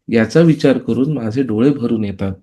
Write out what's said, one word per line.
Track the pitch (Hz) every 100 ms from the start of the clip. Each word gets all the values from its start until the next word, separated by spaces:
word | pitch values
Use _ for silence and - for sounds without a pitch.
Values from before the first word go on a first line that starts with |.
| -
याचा | 113 110 160
विचार | 170 147 143 123
करून | - 113 147
माझे | 139 113 123
डोळे | 123 107 131
भरून | 135 117 113
येतात, | 104 95 98 95